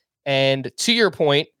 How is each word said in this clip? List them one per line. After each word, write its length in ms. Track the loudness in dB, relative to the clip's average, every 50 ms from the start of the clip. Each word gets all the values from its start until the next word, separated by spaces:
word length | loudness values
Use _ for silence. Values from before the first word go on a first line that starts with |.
| _ _ _ _ -6
And 460 | -4 -2 0 0 0 0 -2 -4 -10 -10
to 140 | -6 -2 0 0
your 180 | 2 2 0
point 360 | 0 0 0 2 2 2 0 -4 _ _